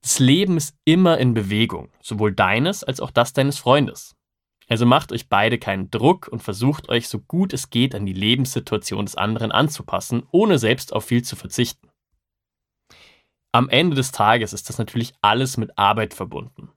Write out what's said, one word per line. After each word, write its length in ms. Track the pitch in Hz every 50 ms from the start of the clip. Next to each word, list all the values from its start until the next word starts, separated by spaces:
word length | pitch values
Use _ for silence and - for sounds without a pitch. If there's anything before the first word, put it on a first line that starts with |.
Das 180 | - - - -
Leben 380 | 131 127 139 175 202 185 180
ist 180 | 160 147 - _ _ _
immer 340 | 156 160 180 185 170 165
in 160 | - 127 127 117
Bewegung, 580 | 110 104 95 104 107 117 110 95 82 76 - _ _
sowohl 320 | _ - 110 101 107 104 95
deines 500 | 107 101 92 101 113 139 175 202 - -
als 160 | - 123 -
auch 120 | - -
das 220 | - 120 120 - -
deines 240 | - 135 143 143
Freundes. 580 | - - 123 131 147 135 101 - - - - _ _ _ _ _ _ _ _ _ _ _
Also 180 | _ 120 110 120
macht 260 | 120 127 139 - -
euch 180 | - - - _
beide 300 | 104 98 107 117 120 113
keinen 320 | - - 98 95 92 -
Druck 360 | - 107 113 147 185 185 -
und 140 | - - 117
versucht 480 | - - 98 101 117 135 151 - - -
euch, 180 | - 120 117
so 120 | - - 107
gut 340 | - _ - 175 196 190 -
es 160 | 131 - _
geht, 260 | - 117 127 139 -
an 100 | 95 104
die 80 | 98 92
Lebenssituation 920 | 95 101 107 123 131 131 131 - 120 - - 110 104 - - - 101 101
des 100 | 98 -
anderen 360 | - 95 107 110 110 113 107
anzupassen, 720 | - 107 143 151 - - - - - 92 - - 123 120 - _
ohne 260 | - 175 220 214 180
selbst 360 | 135 110 110 117 123 - - -
auf 120 | 107 -
viel 180 | - 120 120 123
zu 120 | - -
verzichten. 540 | - - - - - 123 113 - _ _ _ _ _ _ _ _ _ _ _ _ _ _ _ _ _ _ _ _ _ _ _ - _ - _ _ _ _ _ _ _ _ _
Am 180 | - 117 127 -
Ende 260 | - 131 170 180 151
des 160 | 135 131 -
Tages 400 | - - 104 107 113 120 110 101
ist 180 | - 98 - -
das 80 | -
natürlich 360 | - 113 - - 120 113 - _ _
alles 360 | - 104 107 120 135 131 -
mit 200 | - 110 - -
Arbeit 360 | - 101 101 104 107 110 104 -
verbunden. 560 | - 95 - - - - - _ - - - _